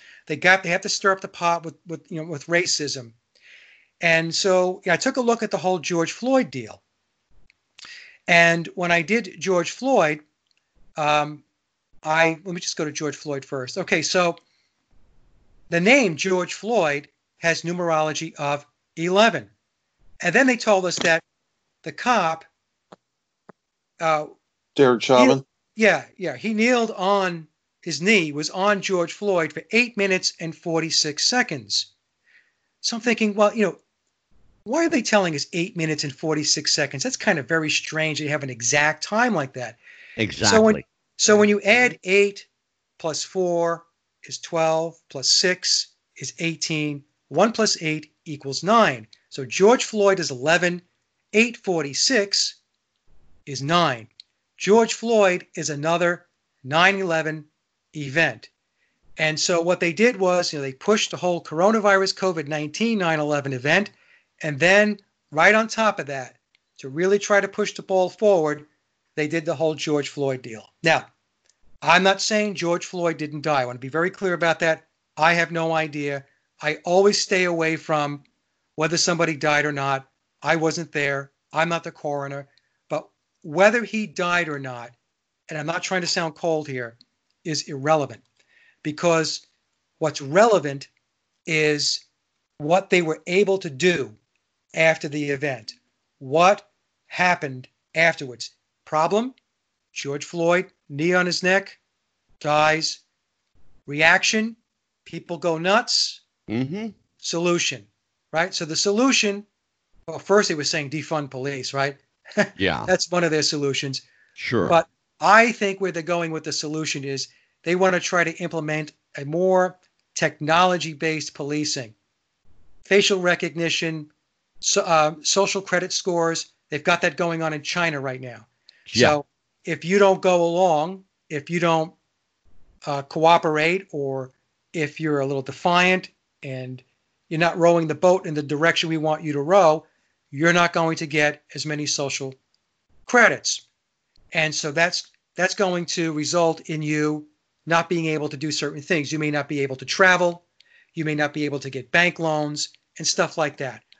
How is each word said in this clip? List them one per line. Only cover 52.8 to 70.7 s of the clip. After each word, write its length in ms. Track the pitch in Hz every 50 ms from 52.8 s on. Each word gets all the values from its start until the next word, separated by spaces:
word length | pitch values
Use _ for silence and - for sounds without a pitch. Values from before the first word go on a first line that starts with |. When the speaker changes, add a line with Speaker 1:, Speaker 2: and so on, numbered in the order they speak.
| _ _ _ _ _ _ - - - - - - _
Speaker 1:
is 180 | - 139 120 139
nine. 440 | 143 170 175 170 147 127 117 110 - _ - _ _ _ _ _ _ _
George 360 | - - 180 208 226 226 220 -
Floyd 540 | - 220 233 233 214 202 185 180 180 - _ -
is 160 | 175 156 151
another 560 | 147 143 147 160 170 170 175 170 180 170 _ _ _ _ _ _ _ _ -
nine 360 | 127 147 165 180 190 196 196
eleven 460 | 190 175 165 160 151 156 156 156 151 _ _ _ _ _ _ _ _ _ -
event. 540 | 156 143 135 131 165 160 143 117 113 - - _ _ _ _ _ _ _ _ _ _ _ - -
And 220 | - 160 156 156 147
so 220 | - - 180 170
what 180 | 170 175 180 175
they 120 | 185 170
did 260 | 156 196 220 247 240
was, 360 | 185 190 180 180 180 175 - -
you 60 | 147
know, 40 | 139
they 100 | 135 131
pushed 360 | - - - 214 214 - -
the 80 | 175
whole 260 | 139 170 180 175 151 -
coronavirus 720 | - 156 160 180 208 220 226 196 208 196 190 190 190 -
covid 320 | - 196 185 175 160 147
nineteen 520 | 139 156 147 151 147 151 - 220 233 226 202
nine 200 | 180 165 160 151
eleven 340 | 151 147 147 143 135 139 135
event. 360 | 123 120 147 165 196 208 - - _ _ _ _ _ _ _ _ _ -
And 160 | 156 147 131
then 400 | 160 180 190 208 208 208 202 - _ _ _ _ _ _
right 240 | 143 151 170 196 214
on 120 | 220 226
top 320 | 220 - 220 220 208 - -
of 60 | 151
that, 300 | 139 139 135 127 120 - _ _ _ _ _ _ _ _
to 120 | - - 131
really 280 | 135 160 180 190 202
try 240 | 202 202 - 208 202
to 60 | 190
push 260 | 196 - - 208 196 -
the 80 | -
ball 280 | 202 - 190 185 185 175
forward, 580 | - - 220 208 196 170 156 147 147 147 147 - _ _ _ _ _ _ _ _ _
they 120 | 156 151
did 180 | 151 160 165 151
the 100 | 165 160
whole 180 | 127 160 160 156
George 360 | 139 - 160 147 147 139 -
Floyd 320 | - 147 139 135 131 127 -
deal. 260 | 120 110 104 - _